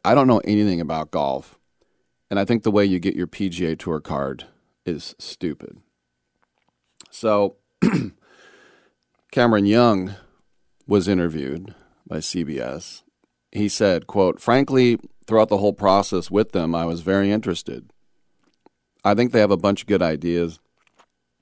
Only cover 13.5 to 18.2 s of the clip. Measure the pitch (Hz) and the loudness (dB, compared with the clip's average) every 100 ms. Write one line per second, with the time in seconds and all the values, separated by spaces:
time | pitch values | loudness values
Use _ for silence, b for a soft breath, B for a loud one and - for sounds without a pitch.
13.5 | - 104 - 104 87 - 104 92 - - | -4 -4 2 2 2 -2 0 0 0 0
14.5 | 123 139 135 123 117 - - - 110 107 | 2 2 4 4 2 -4 -16 0 2 4
15.5 | 98 104 101 101 98 98 92 - 98 110 | 2 0 0 2 2 2 -4 -2 0 0
16.5 | 95 82 82 82 85 82 98 98 107 104 | -2 -2 -2 -4 -4 -2 0 0 0 -2
17.5 | 85 - - - _ _ _ | -6 -8 -14 -16 _ _ _